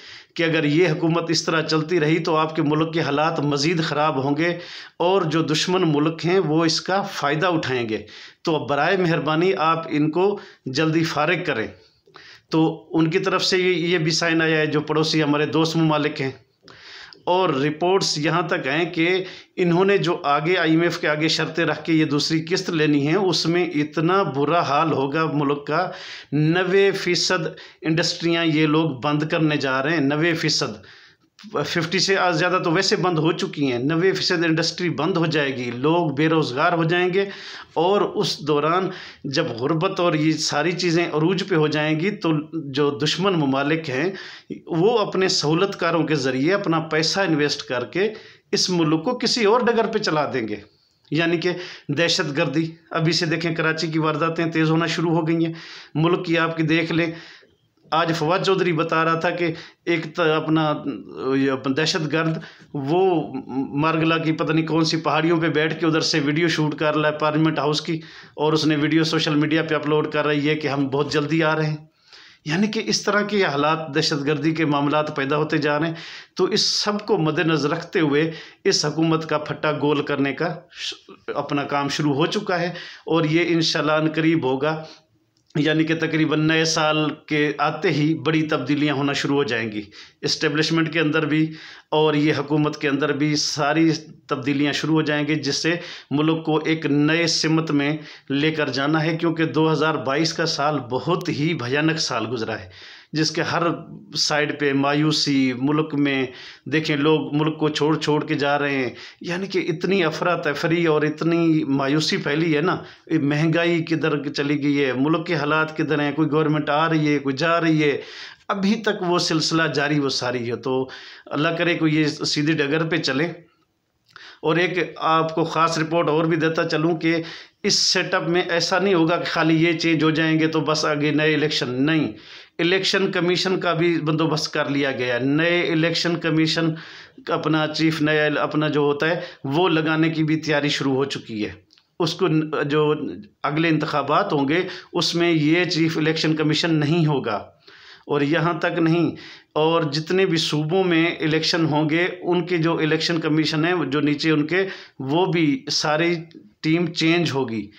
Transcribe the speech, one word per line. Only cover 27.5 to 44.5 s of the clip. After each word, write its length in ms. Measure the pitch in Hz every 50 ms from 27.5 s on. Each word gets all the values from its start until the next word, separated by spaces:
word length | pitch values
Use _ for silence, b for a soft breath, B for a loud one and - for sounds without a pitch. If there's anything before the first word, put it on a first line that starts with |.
| - B B B B B B
इंडस्ट्रियाँ 600 | 151 160 156 165 - - - 165 170 170 170 170
ये 200 | 165 151 151 156 147
लोग 320 | 147 156 165 156 131 123 123
बंद 220 | 147 147 151 156
करने 300 | 156 175 165 160 151 151 143
जा 220 | 135 135 131 135
रहे 140 | 135 147 170
हैं, 60 | 160 139
नब्बे 300 | 139 147 151 160 175 160
फीसद। 480 | 160 - 151 - - 147 123 104 95 B B B B B B B B B _ _ -
फिफ्टी 600 | - - - 139 147 - - 175 160 160 185 185
से 140 | - 190 196
आज 180 | 185 185 180 170
ज़्यादा 240 | 156 180 175 175 185
तो 120 | 180 175
वैसे 260 | 160 185 190 - 226 170
बंद 200 | 160 180 175 151
हो 140 | 151 165 175
चुकी 340 | 165 202 185 - 156 143
हैं, 120 | 135 120 117
नब्बे 300 | 127 143 165 165 180 190 180
फीसद 320 | - - - 185 170 170
इंडस्ट्री 440 | 165 160 160 160 165 - - 180 170 139
बंद 240 | 117 147 180 196
हो 100 | 170 165
जाएगी, 440 | 160 139 156 143 135 131 120 127 120 117
लोग 420 | 123 131 151 165 175 175 151 131
बेरोज़गार 580 | 131 156 160 165 160 156 123 123 135 156 180 175
हो 100 | 165 165
जाएंगे। 440 | 160 175 175 180 180 175 196 196 196 196 B B B B B B B -
और 260 | - 165 180 202 202 175
उस 380 | - - 214 185 151 - - 151
दौरान 460 | 139 151 143 147 156 170 185 190 175 B B B B B B B 151
जब 280 | 131 156 156 123 117 113
गुर्बत 420 | 123 143 165 160 175 190 185 185
और 160 | 175 175 156
ये 160 | 156 151 160 156
सारी 380 | 151 - - 143 147 151 175 180
चीज़ें 300 | - 185 175 160 175 175
अरूज 360 | - - 151 160 175 190 175 196
पे 140 | - 190
हो 120 | 156 151 151
जाएंगी 420 | 151 151 151 156 156 156 165 208 208
तो 160 | - - 165 156 156 151 - - 160 139 139 131
जो 180 | 143 147 143 139
दुश्मन 440 | - 147 151 - - 185 202 185
ममालिक 520 | 165 147 135 131 135 139 143 160 160 160 143
हैं 240 | 127 127 156 190 196 B B B B B B B